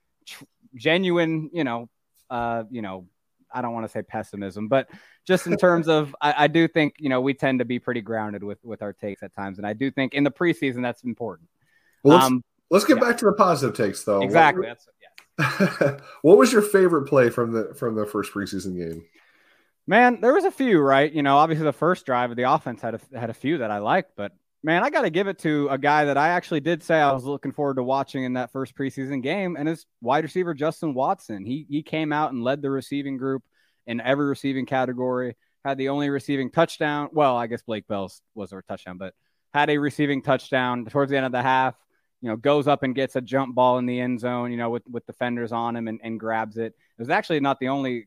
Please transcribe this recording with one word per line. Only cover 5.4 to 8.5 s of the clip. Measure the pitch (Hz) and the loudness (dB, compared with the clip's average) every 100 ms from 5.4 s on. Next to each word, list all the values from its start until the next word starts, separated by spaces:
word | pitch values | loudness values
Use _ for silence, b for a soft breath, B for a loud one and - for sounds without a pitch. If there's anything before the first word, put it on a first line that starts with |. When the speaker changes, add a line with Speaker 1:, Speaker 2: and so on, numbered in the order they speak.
| 175 | 0
Speaker 1:
in | - | 2
terms | 180 170 160 | 4 4 4
of, | 156 147 139 | 2 0 -2
I, | 147 143 147 | 0 4 4
I | |
do | 165 165 | 4 2
think, | 165 147 - | 2 0 -2
you | 147 | -2
know, | 127 | 0
we | 131 | 0
tend | 135 139 131 | 0 0 0
to | 120 | 0
be | 123 | -4
pretty | - 120 | -4 -6
grounded | 104 113 107 101 | -4 -4 -4 -8
with, | 101 | -10